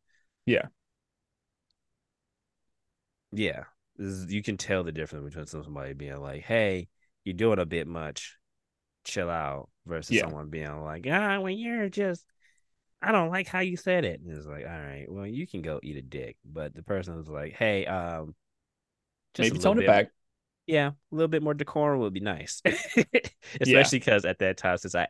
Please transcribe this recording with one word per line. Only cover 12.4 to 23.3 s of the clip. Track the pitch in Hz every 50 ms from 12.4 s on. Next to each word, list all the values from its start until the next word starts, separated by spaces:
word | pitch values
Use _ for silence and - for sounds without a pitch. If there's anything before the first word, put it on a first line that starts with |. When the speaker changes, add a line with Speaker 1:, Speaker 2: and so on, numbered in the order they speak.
| _ _ _ _ _ _ _ _ _ _ _ _
Speaker 2:
I | - 190
don't | 220 196 170 165
like | 180 190 190
how | - - 185
you | 190 185 180
said | 170 - 190 180 175 147
it." | 92 82 69
And | 78 87 78
it's | 73 76
like, | 76 73 73 -
"All | 82
right, | 85 78 73 71 69 69 69
well, | - 92 98 98
you | 104 117 139 180
can | - - 92
go | 78 80 76 - -
eat | 71 76
a | 69
dick." | 65 64 69 69 62 55 - _ _
But | 73 76 80 76 76 73
the | 80 82
person | - 101 95 87 87 85
was | 82 78 76
like, | 76 73 73 78 73
Hey, | - 113 107 104 98 -
um, | - 95 92 87 85 85 80 78 78 76 _ _ _ _ _ _ _ _ _ _ _ _ _ _ _ _ _ _ _ -
just | - 117
Speaker 1:
Maybe | 101 -
Speaker 2:
a | -
little | 90 190 208
Speaker 1:
tone |
it | 233
Speaker 2:
bit | 95
Speaker 1:
back. | - 104 101 104 - _ _ _ _ _ _ _ _ _ _ _
Speaker 2:
Yeah, | - 160 147 143 143
a | 143 - _ _ 160
little | 156 165
bit | 160 160 156 151
more | 151 147
decorum | 147 143 - - 156 147 147 143 131
would | 113 101 92
be | 95
nice. | 101 104 90 76 - - - - -
<laughs> | 175 - - - - - 240 - - - - - -